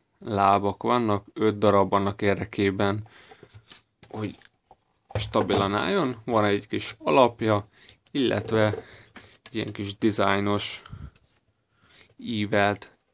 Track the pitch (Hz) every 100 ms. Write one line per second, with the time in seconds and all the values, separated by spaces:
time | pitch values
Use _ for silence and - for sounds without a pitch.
0 | _ _ - 101 98 101 101 95 113 123
1 | 113 101 - - 110 104 107 101 95 98
2 | 98 98 104 92 98 - 98 98 101 107
3 | 107 - - - - - _ - _ _
4 | - 110 104 - - _ _ - _ _
5 | _ 113 - 113 101 101 98 104 175 196
6 | 135 117 127 113 104 101 - - - -
7 | 302 147 117 - 110 104 104 _ - _
8 | _ 143 117 107 107 110 107 104 - -
9 | - - - _ - 110 104 104 98 101
10 | 110 101 98 98 101 101 - - - -
11 | - _ _ _ _ _ _ _ _ -
12 | - _ - 110 104 107 101 101 - _
13 | _